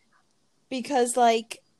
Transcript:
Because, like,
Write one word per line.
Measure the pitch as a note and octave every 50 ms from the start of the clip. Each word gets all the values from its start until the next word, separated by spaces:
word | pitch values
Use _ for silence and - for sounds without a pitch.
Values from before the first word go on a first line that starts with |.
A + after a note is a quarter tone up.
| _ _ _ _ _ _ _ _ _ _ _ _ _ _
Because, | C4+ C4 A#3 - D4 B3+ A#3+ B3 B3
like, | B3+ A#3+ A#3 A3+ A3+ A3+ - - - _ _ _ _